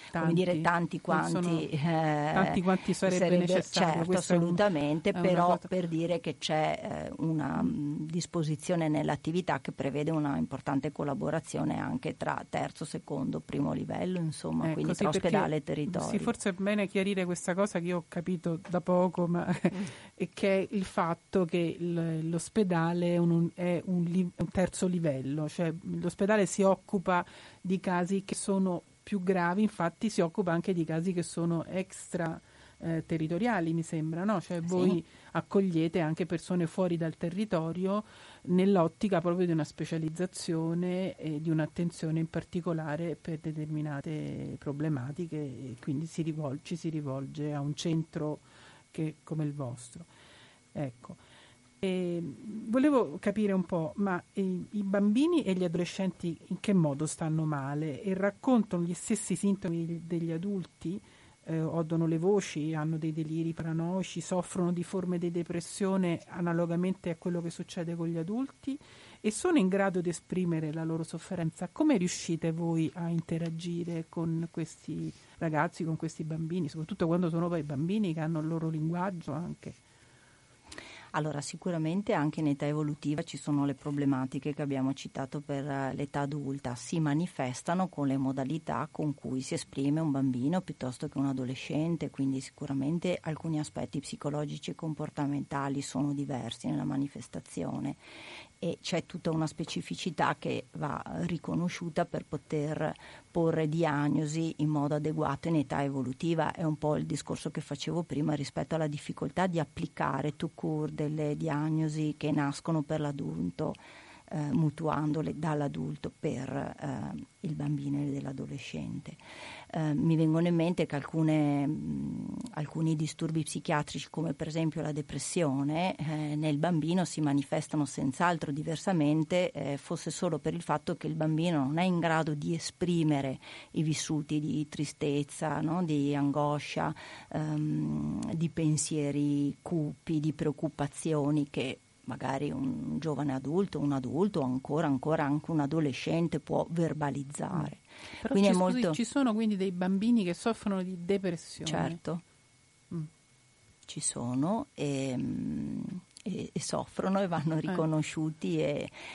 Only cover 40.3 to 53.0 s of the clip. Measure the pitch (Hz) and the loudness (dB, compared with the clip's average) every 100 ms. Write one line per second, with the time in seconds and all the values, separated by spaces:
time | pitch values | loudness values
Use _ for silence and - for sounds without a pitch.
40.3 | - - 160 165 170 180 180 190 - 156 | -4 -2 0 0 0 0 0 -2 -4 -4
41.3 | 151 160 156 151 - 175 - 160 160 165 | -2 0 2 0 0 -2 -2 -2 0 0
42.3 | 165 - 180 170 160 156 151 170 143 - | -4 -4 -4 -2 -2 -2 -2 -2 -4 -6
43.3 | 156 160 156 151 156 151 143 165 151 147 | -6 -4 -4 -2 -2 -2 -4 -4 -4 -4
44.3 | 139 139 139 151 143 156 143 123 147 165 | -6 -8 -8 -6 -2 0 -2 -4 -6 -6
45.3 | 156 143 120 127 120 - 139 160 - 160 | -6 -6 -8 -10 -10 -4 -4 -4 -4 -4
46.3 | 156 147 143 - 175 165 156 143 131 135 | -2 -4 -6 -6 -6 -4 -4 -4 -4 -6
47.3 | 147 147 147 143 151 175 160 160 170 151 | -6 -4 -2 -2 -2 0 0 0 -4 -4
48.3 | 147 - - - - - - 156 151 - | -6 -10 -20 -20 -20 -14 -6 -6 -6 -6
49.3 | 156 147 143 127 120 - - 170 - - | -2 -2 -2 -6 -8 -12 -16 -18 -20 -20
50.3 | - - - _ - 139 - - - - | -20 -20 -20 _ -6 -6 -8 -16 -18 -20
51.3 | - - - - - 190 185 180 175 170 | -20 -20 -20 -20 -6 -2 0 0 -2 -4
52.3 | - - 214 220 247 294 262 | -6 -10 -8 0 4 6 6